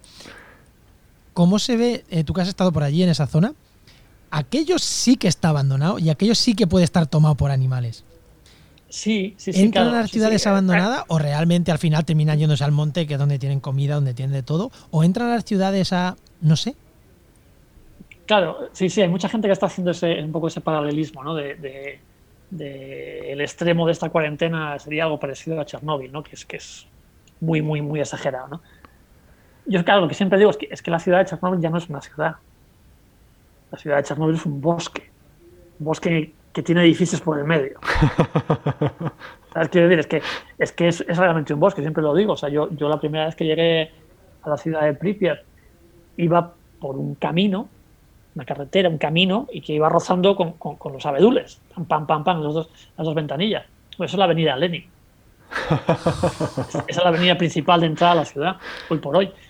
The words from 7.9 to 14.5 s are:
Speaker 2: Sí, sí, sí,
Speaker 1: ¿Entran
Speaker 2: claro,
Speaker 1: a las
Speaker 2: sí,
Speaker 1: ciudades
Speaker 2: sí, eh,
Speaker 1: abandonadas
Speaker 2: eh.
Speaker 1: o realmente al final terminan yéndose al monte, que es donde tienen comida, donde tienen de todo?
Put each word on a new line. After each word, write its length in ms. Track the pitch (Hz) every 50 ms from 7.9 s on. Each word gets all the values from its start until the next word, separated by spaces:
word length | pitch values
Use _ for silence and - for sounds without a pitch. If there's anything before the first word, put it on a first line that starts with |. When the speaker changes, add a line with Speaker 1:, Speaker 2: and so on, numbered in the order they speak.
| 113 - - - - - _ - - _ _ - - - - _ _ _ _ _
Speaker 2:
Sí, 460 | - - - 214 220 208 185 202 - -
sí, 140 | - 196 170
sí, 80 | 185
Speaker 1:
¿Entran 220 | 196 226 202 190 233
Speaker 2:
claro, 140 | 240 240 233
Speaker 1:
a 20 |
las 80 | 226 214
Speaker 2:
sí, 40 | - 226
Speaker 1:
ciudades 240 | 214 220 220 202
Speaker 2:
sí, 60 | - 208
eh, 20 |
Speaker 1:
abandonadas 500 | 196 196 190 185 180 175 180 220 254 302
Speaker 2:
eh. 40 | - -
Speaker 1:
o 100 | 165 156
realmente 520 | 147 143 143 147 165 170 175 175 170 180
al 60 | 165 143
final 260 | - 160 151 127 139
terminan 340 | - 160 156 151 156 151 147
yéndose 240 | 156 151 151 117 139
al 80 | 143
monte, 340 | 147 147 151 151 135 180 160
que 80 | 147 147
es 40 | 135
donde 200 | 143 143 143 135
tienen 220 | 139 139 139 135
comida, 340 | - 143 131 139 143 139 147
donde 180 | 147 143 131
tienen 220 | 120 123 131 135 139
de 80 | 135
todo? 280 | 123 -